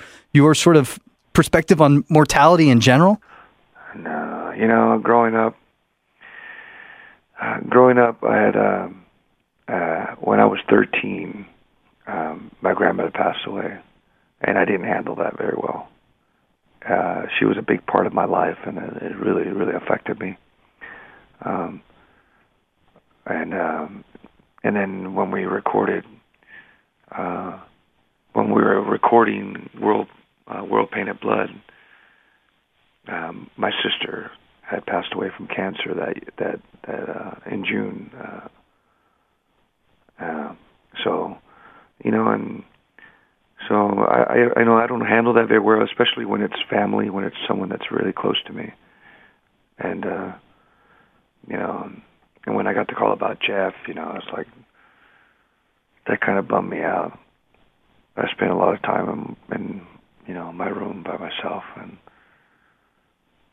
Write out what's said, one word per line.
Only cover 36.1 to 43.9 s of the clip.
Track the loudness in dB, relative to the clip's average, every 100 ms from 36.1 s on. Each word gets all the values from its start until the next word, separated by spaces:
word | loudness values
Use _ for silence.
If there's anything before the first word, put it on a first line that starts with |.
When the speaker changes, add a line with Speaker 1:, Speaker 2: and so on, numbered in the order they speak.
| -8 -12 -8
Speaker 2:
that, | -6 -6 _ -20 -12
that, | -10 -10
uh, | -12 -12 -14 -10
in | -8
June. | -4 -4 -6 -10 -16 -16
Uh, | -16 -16 -20 _ _ _ _ _ _ _ _ _ _ _ _ _ _ _ _ -12
uh, | -10 -8 -10 -14 _ _ _ -6
so, | -4 -4 -6 -10 _ _ -20 -20 _ _
you | -2
know, | 2 2
and | 0 -4 -10 -16 _ _ -20 -20 _ _ _ _ -14 -2
so | 2
I, | 2